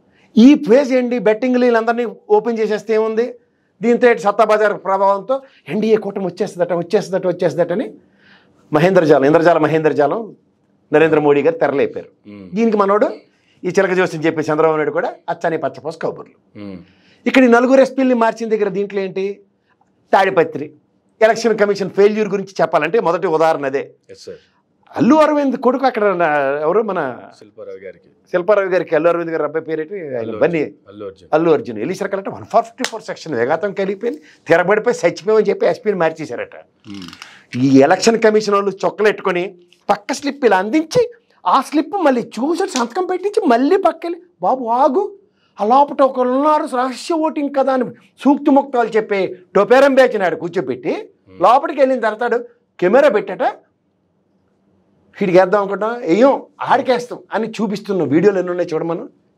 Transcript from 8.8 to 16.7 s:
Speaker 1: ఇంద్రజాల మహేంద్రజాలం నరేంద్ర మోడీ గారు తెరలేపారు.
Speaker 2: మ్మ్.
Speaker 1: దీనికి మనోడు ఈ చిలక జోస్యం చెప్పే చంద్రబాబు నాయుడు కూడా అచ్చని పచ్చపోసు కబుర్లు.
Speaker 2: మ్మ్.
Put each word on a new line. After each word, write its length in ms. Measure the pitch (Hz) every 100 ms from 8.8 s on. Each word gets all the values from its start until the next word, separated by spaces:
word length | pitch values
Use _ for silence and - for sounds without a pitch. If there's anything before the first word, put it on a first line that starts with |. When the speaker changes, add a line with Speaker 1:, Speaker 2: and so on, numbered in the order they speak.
| 180 185 156 143
Speaker 1:
ఇంద్రజాల 340 | 139 160 165 160
మహేంద్రజాలం 760 | 151 160 151 135 143 202 208 - _ _ _ _ _
నరేంద్ర 280 | 151 160 156
మోడీ 220 | 147 143
గారు 160 | 156 165
తెరలేపారు. 720 | 139 135 113 95 - _ 104
Speaker 2:
మ్మ్. 200 | 104 95
Speaker 1:
దీనికి 220 | 190 226 208
మనోడు 300 | 196 208 294 - - _ _ _
ఈ 40 | 180
చిలక 240 | 196 190
జోస్యం 320 | 185 175 165
చెప్పే 160 | 160 160
చంద్రబాబు 360 | 151 151 160 156
నాయుడు 140 | 143
కూడా 240 | 156 262 - -
అచ్చని 280 | 165 170 160
పచ్చపోసు 400 | 135 - 143 170
కబుర్లు. 600 | - - - _ _ 107
Speaker 2:
మ్మ్. 200 | 101